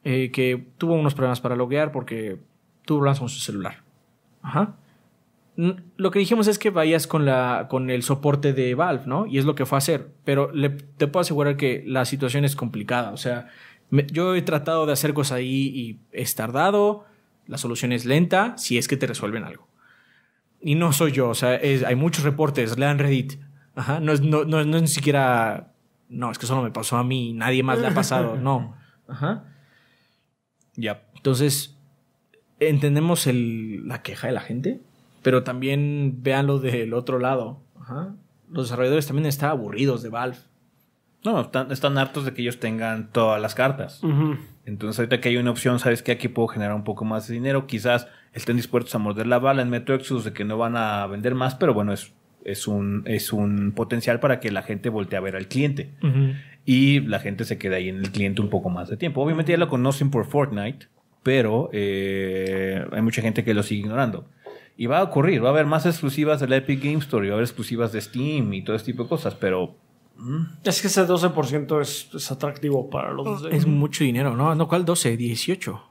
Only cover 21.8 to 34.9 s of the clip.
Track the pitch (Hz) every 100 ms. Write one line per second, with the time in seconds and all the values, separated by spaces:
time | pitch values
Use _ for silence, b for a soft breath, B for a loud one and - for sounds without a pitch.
21.8 | 127 127 160 165 147 143 151 139 113 120
22.8 | 143 147 143 139 - - B B B -
23.8 | - 151 156 147 147 151 151 160 151 160
24.8 | 160 - 143 143 131 120 113 104 - _
25.8 | _ _ _ 123 120 113 120 131 120 110
26.8 | 110 120 123 131 117 113 113 131 131 131
27.8 | 226 - - 131 120 123 127 131 117 -
28.8 | b b - 135 147 220 b b b b
29.8 | b b b b _ _ _ _ _ -
30.8 | 110 101 _ - 135 127 143 139 - -
31.8 | _ _ _ _ _ _ _ _ 151 147
32.8 | 143 147 165 170 139 123 117 113 110 98
33.8 | - 117 - - 120 123 - 120 160 262
34.8 | -